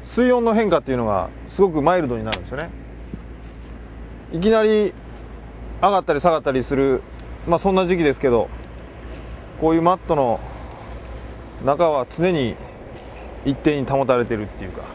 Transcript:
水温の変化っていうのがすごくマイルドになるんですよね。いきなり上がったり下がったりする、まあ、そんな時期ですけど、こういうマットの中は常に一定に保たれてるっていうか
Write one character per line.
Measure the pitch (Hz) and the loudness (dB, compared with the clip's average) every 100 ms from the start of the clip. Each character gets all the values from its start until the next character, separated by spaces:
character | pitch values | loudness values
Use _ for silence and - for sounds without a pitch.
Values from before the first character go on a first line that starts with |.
水 | - - 247 | -4 2 4
温 | 247 | 4
の | 233 | 4
変 | 220 214 | 2 4
化 | 160 | 2
っ | |
て | 135 | 2
い | 127 | 0
う | |
の | 113 | 2
が | 98 90 - - | 2 0 -8 -10
す | - | 2
ご | 190 | 4
く | 156 | 6
マ | 151 180 | 4 4
イ | |
ル | 143 | 2
ド | 117 | -2
に | 110 | -2
な | |
る | 104 | -4
ん | |
で | 92 | -6
す | |
よ | 131 | -8
ね。 | 170 - - - - - - - - - - - - - - - - | -8 -12 -16 -16 -14 -14 -14 -16 -16 -16 -16 -16 -14 -14 -14 -16 -8
い | 165 | 0
き | 196 | 4
な | 220 | 6
り | 214 214 208 - - - - - - - - - | 6 4 2 -2 -16 -14 -14 -16 -16 -14 -12 2
上 | 190 | 4
が | 196 | 4
っ | |
た | - | 2
り | 147 | 4
下 | 175 | 4
が | 156 | 4
っ | |
た | 143 | 2
り | 131 | 0
す | 120 139 | 2 2
る、 | 139 127 - - - - - | 4 2 -2 -14 -14 -10 0
ま | 165 | 2
あ、 | |
そ | 196 | 4
ん | 190 | 2
な | 175 | 4
時 | 180 | 4
期 | |
で | 151 | 2
す | 131 | 4
け | 135 | 4
ど、 | 117 - - - - - - - - - - - - | 4 2 -6 -14 -16 -16 -14 -14 -14 -12 -14 -14 0
こ | 160 | 2
う | 165 | 4
い | |
う | |
マ | 165 | 4
ッ | 185 | 2
ト | - 156 | 2 2
の | 127 101 - - - - - - - - - - - - | 2 0 -4 -12 -14 -14 -14 -14 -12 -14 -14 -14 -16 -4
中 | 135 147 170 | 0 2 4
は | 147 123 | 2 -2
常 | - 175 | 0 2
に | 165 120 - - - - - - - - - 139 | 2 0 -4 -12 -16 -16 -16 -16 -16 -14 -6 -4
一 | 135 | 2
定 | 156 143 | 2 2
に | 123 | 0
保 | 139 131 | 0 4
た | 123 | 4
れ | 117 | 4
て | 113 | -2
る | 101 | -4
っ | |
て | - 95 | -8 -10
い | |
う | |
か | 90 - | -10 -12